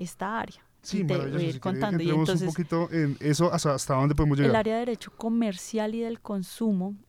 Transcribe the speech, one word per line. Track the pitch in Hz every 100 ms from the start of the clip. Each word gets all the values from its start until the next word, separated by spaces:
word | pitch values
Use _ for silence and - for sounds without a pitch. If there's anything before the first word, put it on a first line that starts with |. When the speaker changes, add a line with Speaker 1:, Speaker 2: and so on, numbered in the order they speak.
Speaker 1:
esta | 175 - 190 226
área? | 208 - _ _
Speaker 2:
Sí, | - 190
Speaker 1:
Y |
te | 160
Speaker 2:
maravilloso. | 143 139 147
Speaker 1:
voy |
a | 165
ir |
Speaker 2:
Si | 131
quiere, | 190 185
Speaker 1:
contando. | 208 170
Y | 170
Speaker 2:
entremos | 156 160
Speaker 1:
entonces, | 175 147
Speaker 2:
un |
poquito | 160 165 165 165
en | 165 147 135
eso, | 147 147 170
hasta, | 160 156
hasta | 135 -
dónde | 131 143
podemos | 147 156 139
llegar. | 143
Speaker 1:
el | -
área | 214
de | 226
derecho | 240 220 - -
comercial | 226 233 226 185 - 220 214
y | 233
del | 226 233
consumo | - 196 180 - 226 196 185 202